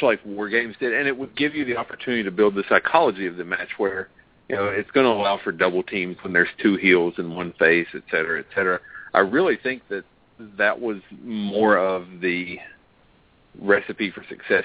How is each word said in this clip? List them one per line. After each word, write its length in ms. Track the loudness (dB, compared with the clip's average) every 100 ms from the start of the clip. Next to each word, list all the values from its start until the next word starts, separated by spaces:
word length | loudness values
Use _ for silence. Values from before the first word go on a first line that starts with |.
like 180 | 0 0
War 240 | -4 -8 -2
Games 260 | -2 -2 -4
did, 120 | -2
and 140 | 0 -2
it 100 | -4
would 180 | -8 -2
give 180 | -2
you 100 | -2
the 120 | -4 -4
opportunity 460 | -6 -10 -4 -2
to 60 | -2
build 240 | 2 2
the 100 | 2 2
psychology 580 | 2 4 2 2 0 -6
of 100 | -6
the 80 |
match 240 | -8 -8 -8 -4
where, 300 | -4 -4 -12 _ _ _ -10
you 80 | -4
know, 100 | -2
it's 240 | -4 -2
gonna 180 | 2 2
allow 300 | 2 0 -2
for 80 | -4
double 300 | 0 0 0
teams 320 | -4 -6 -6 -8
when 80 | 0
there's 160 | 2 2 2
two 160 | 0 4
heels 380 | 6 6 4 -2
and 160 | -8 -6
one 160 | -8 2
face, 280 | 4 4 2
et 80 | -10 -4
cetera, 300 | -4 -2 -6
et 60 | -6 -2
cetera. 240 | -2 -2 -6 -20 -2
I 60 | 2
really 360 | 2 2 2 0
think 200 | -4 -8 -8
that 160 | -10 -10 _ _ _ -18 -2
that 220 | 0 0
was 180 | -4 -6 -10 -18
more 560 | -8 -4 -2 2 4 4
of 280 | 2 -2 -6 -4
the 380 | -2 -2 -6 -12 -16 -20 _ _ _ _ _ _ _ -10
recipe 520 | 2 2 0 -8 -8
for 120 | -8 -18
success 360 | -16 -2 0